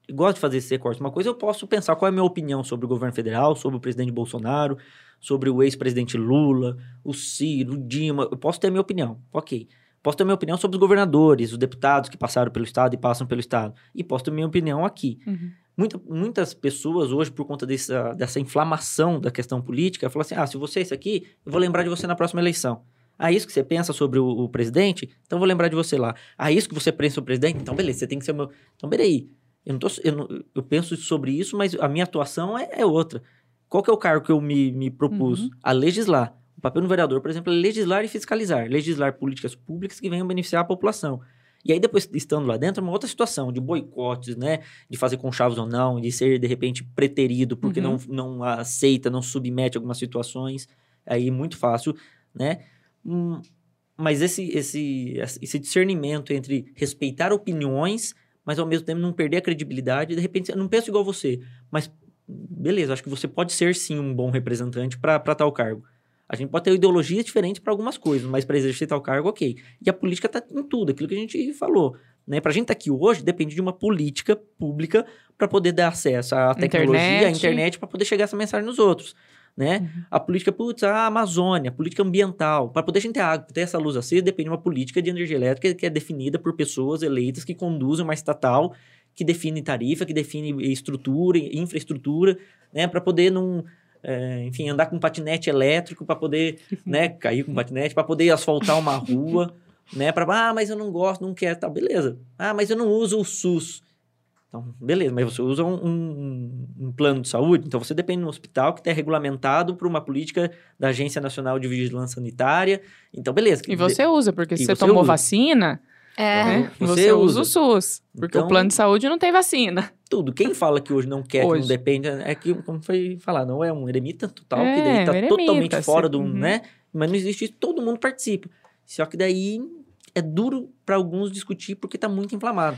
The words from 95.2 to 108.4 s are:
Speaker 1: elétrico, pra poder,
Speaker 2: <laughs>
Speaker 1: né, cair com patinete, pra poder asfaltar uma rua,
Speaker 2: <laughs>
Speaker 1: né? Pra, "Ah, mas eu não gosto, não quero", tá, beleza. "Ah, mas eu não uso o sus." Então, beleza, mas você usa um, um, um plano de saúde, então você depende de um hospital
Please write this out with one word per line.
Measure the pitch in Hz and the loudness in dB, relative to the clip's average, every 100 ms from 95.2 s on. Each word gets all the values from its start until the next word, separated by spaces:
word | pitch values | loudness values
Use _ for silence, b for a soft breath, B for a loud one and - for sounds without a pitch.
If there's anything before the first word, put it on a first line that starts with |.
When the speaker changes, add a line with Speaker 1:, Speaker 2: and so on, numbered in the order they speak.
| 151 165 160 | -4 -2 0
Speaker 1:
elétrico, | 139 135 165 170 170 | 4 4 2 -2 -8
pra | 151 160 | -6 -2
poder, | 160 151 160 160 - | -2 0 -2 -4 -10
Speaker 2:
<laughs> | 185 | -10
Speaker 1:
né, | 185 147 165 | -2 0 0
cair | - 113 123 | -2 -2 -2
com | 139 | -2
patinete, | 131 123 131 147 | -4 -4 -4 -2
pra | 131 | 0
poder | 131 160 170 | 0 4 4
asfaltar | 156 - 147 190 156 | 4 2 2 2 2
uma | 151 135 | 2 -2
rua, | 117 127 156 175 175 - _ | 0 -2 2 0 0 -6 _
Speaker 2:
<laughs> | _ _ | _ _
Speaker 1:
né? | 135 147 | -2 0
Pra, | 165 170 220 226 | 2 2 2 2
"Ah, | |
mas | 220 208 | 0 -2
eu | 214 | -4
não | 208 | -6
gosto, | 175 190 185 | 0 0 0
não | 190 | -6
quero", | 180 175 170 | -2 -2 -2
tá, | - | -4
beleza. | - 370 196 131 123 - - | -2 0 0 0 -4 -14 -6
"Ah, | 196 | -4
mas | 208 208 | 0 0
eu | 226 | 2
não | 220 | 2
uso | 220 214 214 | 2 2 0
o | |
sus." | 185 - 180 170 - - _ _ _ _ _ _ _ | -2 -2 0 0 -2 -12 _ _ _ _ _ _ _
Então, | 117 123 120 | -14 -14 -8
beleza, | 123 180 143 | -2 0 2
mas | 123 | 0
você | 117 120 | 0 0
usa | 127 139 | -2 0
um, | 170 180 | 0 -2
um, | 170 170 165 143 139 127 123 127 123 123 | -2 -2 -4 -8 -8 -8 -8 -10 -12 -10
um | 131 | -8
plano | 123 147 135 | 2 2 2
de | 120 | 0
saúde, | 117 160 170 151 | 2 4 4 4
então | 120 | -4
você | 113 | -2
depende | 156 170 180 | -4 -2 -2
de | 165 | -4
um | |
hospital | - | -8